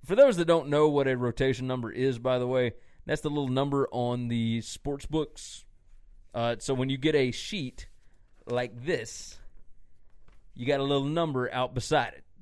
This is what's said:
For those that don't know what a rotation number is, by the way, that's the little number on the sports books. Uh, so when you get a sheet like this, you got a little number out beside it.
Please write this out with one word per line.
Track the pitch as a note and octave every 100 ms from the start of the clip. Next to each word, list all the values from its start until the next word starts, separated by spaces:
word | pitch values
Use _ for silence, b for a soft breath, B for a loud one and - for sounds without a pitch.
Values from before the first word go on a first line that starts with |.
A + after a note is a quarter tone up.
For | - G3+
those | C#4 F#3+
that | E3
don't | E3 C#3
know | C#3+ D3+
what | C#3+ C3+
a | B2+
rotation | B2 A#2 C3+ A#2+ C3
number | B2+ A#2
is, | - C3 A#2+
by | B2 B2+
the | B2
way, | B2+ B2 G#2+ b b
that's | - D3+
the | D3+
little | D3 C3+
number | B2+ C#3+ C#3 C3+
on | B2 A#2+ B2 A#2+
the | A#2 A2+ A#2
sports | A2 - - C#3+ -
books. | D#3 D3+ - - - - - - - - - -
Uh, | - A#2 A#2
so | -
when | C3 C3
you | C3+
get | D3
a | D3+ B2+
sheet | A#2+ - G#3+ C3 - - - - - - - -
like | A#2+ B2 A2+
this, | C3 D#3 A2+ - - - - - - - - - - - - - -
you | - A#2+
got | C#3+
a |
little | C#3 C#3+ C#3
number | D#3+ E3 C3 B2
out | B2+ B2+
beside | B2 - D3+ A#2
it. | - - -